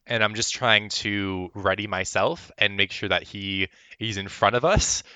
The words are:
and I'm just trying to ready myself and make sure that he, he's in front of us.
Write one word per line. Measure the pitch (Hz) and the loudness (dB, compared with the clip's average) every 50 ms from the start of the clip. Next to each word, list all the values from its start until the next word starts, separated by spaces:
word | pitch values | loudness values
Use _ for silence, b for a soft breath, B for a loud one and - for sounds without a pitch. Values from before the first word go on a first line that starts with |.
| b | b
and | - 120 113 107 | -4 0 2 2
I'm | 104 107 | 0 0
just | 110 113 - - | -2 -4 -2 -2
trying | - 127 117 107 104 107 101 | 0 4 4 4 4 4 0
to | - - - 107 101 101 98 98 95 92 92 85 - | -6 -4 -2 -2 -2 0 0 -2 -2 -4 -4 -6 -8
ready | 101 95 98 95 104 104 | -2 0 0 0 0 -2
myself | 101 95 92 95 - - 98 98 135 170 - - - - | -4 -2 -4 -2 -2 0 0 0 0 0 -4 -10 -12 -2
and | - 107 101 101 | 0 0 0 2
make | 98 98 - | 0 -2 -2
sure | - - 113 95 | -2 -6 -2 0
that | 92 87 - | 0 0 -2
he, | - - 104 98 98 95 95 95 - B B B B B | -4 -12 -8 -6 -4 -2 -2 -2 -4 B B B B B
he's | B 110 113 104 | B -6 -6 -4
in | 98 98 | -6 -6
front | 98 - - 110 101 113 | -6 -2 2 2 4 4
of | 123 135 | 4 2
us. | 175 208 - - - - - B B B | 4 4 4 2 0 -2 -4 B B B